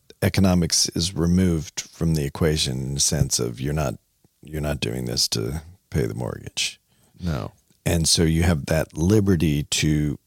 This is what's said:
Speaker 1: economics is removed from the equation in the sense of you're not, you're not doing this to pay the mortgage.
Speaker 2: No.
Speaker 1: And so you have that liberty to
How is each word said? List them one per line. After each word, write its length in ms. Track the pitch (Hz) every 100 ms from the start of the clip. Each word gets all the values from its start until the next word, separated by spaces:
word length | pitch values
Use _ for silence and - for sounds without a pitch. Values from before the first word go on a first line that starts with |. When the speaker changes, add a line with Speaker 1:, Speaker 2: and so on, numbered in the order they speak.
| _ -
Speaker 1:
economics 680 | 98 - 95 90 82 - - -
is 180 | 82
removed 680 | - 85 90 92 82 73 -
from 320 | - - 82
the 100 | 80
equation 540 | 71 - 80 78 69 65
in 120 | 65
the 60 | 69
sense 380 | - 73 69 -
of 220 | 60 58
you're 120 | 67
not, 220 | 76 69 - _ _ _ _
you're 180 | - 76
not 200 | 76 71
doing 240 | - 62
this 240 | 62 60 -
to 340 | - 55 78 - - _
pay 160 | - 58
the 80 |
mortgage. 680 | 53 60 50 - - - - _ _ _ _
Speaker 2:
No. 320 | 90 71 50 - _ _ -
Speaker 1:
And 220 | 85 80
so 160 | -
you 180 | 82 80
have 240 | 85 82 65
that 300 | 80 - -
liberty 680 | 85 110 101 90 82 73
to 540 | 71 - 78 76 76 67